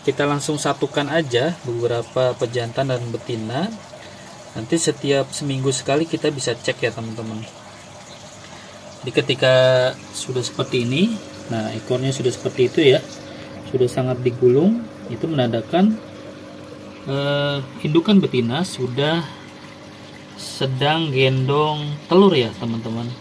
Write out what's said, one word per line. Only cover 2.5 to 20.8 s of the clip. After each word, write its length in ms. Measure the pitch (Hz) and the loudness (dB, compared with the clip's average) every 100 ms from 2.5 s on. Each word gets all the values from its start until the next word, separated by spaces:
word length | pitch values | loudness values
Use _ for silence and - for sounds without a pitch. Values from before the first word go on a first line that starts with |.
| 123 117 117 135 | -2 -4 -2 0
dan 80 | 123 120 | 0 -2
betina. 640 | 113 - 117 110 127 202 214 - - - - - - - | -8 -6 -6 -4 -4 -4 -6 -16 -18 -18 -18 -18 -18 -14
Nanti 240 | - 110 165 | -10 -2 0
setiap 560 | 160 139 139 139 131 | 2 0 2 2 2
seminggu 400 | - 147 135 135 | -4 -4 0 0
sekali 320 | 131 - 143 | 0 0 0
kita 240 | 165 156 151 | 2 0 -2
bisa 240 | 139 127 | -2 -4
cek 320 | 117 - - | -4 -4 -2
ya 80 | 123 | -2
teman-teman. 480 | 107 113 110 110 110 113 - - - - - - - - - - - - - - - | -4 -8 -8 -8 -8 -12 -16 -20 -20 -20 -20 -18 -18 -18 -18 -18 -18 -18 -18 -18 -12
Jadi 120 | 127 151 | -2 0
ketika 400 | 139 127 131 131 127 127 127 131 - | 0 2 6 6 6 6 2 -2 -12
sudah 320 | - - 127 | -10 -6 -4
seperti 400 | 120 - 131 131 | -4 -4 -2 0
ini, 320 | 120 135 208 214 - - - | 0 2 2 0 -8 -14 -6
nah 240 | 113 110 | -4 -4
ekornya 400 | 113 - 127 131 | -6 -2 0 0
sudah 200 | 131 127 | 0 0
seperti 360 | 117 131 - 123 | 0 -6 2 2
itu 120 | - | 6
ya, 160 | 147 127 - - - - - - - | 6 6 2 -14 -16 -16 -14 -14 -4
sudah 160 | 127 123 | 0 2
sangat 320 | - 127 123 | 2 -2 0
digulung, 640 | 123 117 127 131 180 233 - - - | 0 4 6 6 6 2 -2 -14 -12
itu 160 | 117 | -6
menandakan, 720 | 160 151 120 117 - 165 208 220 - - - - - - - - - - 143 | -2 2 2 0 0 4 4 2 -6 -16 -16 -16 -18 -16 -16 -16 -18 -14 -6
eh, 560 | 139 143 143 143 139 131 - | -2 0 0 0 -2 -6 -6
indukan 360 | 151 160 165 202 | 2 2 6 6
betina 480 | - 127 117 135 185 | 6 2 2 0 -2
sudah 560 | - 123 120 147 165 151 - - - - - - - - - - - | -2 -4 0 2 2 -2 -10 -16 -18 -18 -18 -20 -18 -18 -18 -18 -14
sedang 800 | - - 135 131 | -12 -4 -2 0